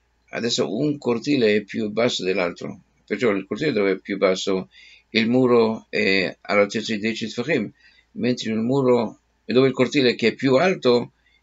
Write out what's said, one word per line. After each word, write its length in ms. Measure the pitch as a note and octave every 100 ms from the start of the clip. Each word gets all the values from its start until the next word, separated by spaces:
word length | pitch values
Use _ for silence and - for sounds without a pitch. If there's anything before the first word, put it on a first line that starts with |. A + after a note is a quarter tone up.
| _ _ -
adesso 440 | - A#2 B2 D2+
un 220 | G#2 D3 C#3+
cortile 600 | B2 A#2 A#2+ C#3+ A2 G#2
è 60 |
più 280 | G#2 A2+ G#2+
basso 340 | G#2 A#2+ -
dell'altro, 560 | F#2 F#2+ F2 F2+ D#2+ - _ _ -
perciò 220 | G#2 A#2+
il 120 | G2
cortile 280 | - G#2+ D3+
dove 200 | A2 G2
è 60 | F#2+
più 180 | - G2
basso, 540 | F#2+ F#2+ - F#2+ - - - - _
il 180 | A2 A2+
muro 580 | B2+ B2+ A#2+ A2 A2 -
è 440 | G2+ G2+ F#2+ F2+ -
all'altezza 540 | - G#2 G2+ A2+ G#2
di 60 | G#2+
dieci 260 | A2 G#2+ A2
tefachim, 440 | A#2+ A#2+ D3 G2+ - _ _ _
mentre 380 | - A#2 B2 A2+
il 100 | A2
muro, 600 | A2+ C#3 B2+ A#2+ G#2+ - _ _
dove 240 | - A#2+ C3+
il 60 |
cortile 400 | B2+ B2 D3 B2
che 140 | G#2 A2+
è 60 |
più 200 | - C3+
alto, 580 | C3 F#3 F3+ B2+ A#2+ B2+ _ _ _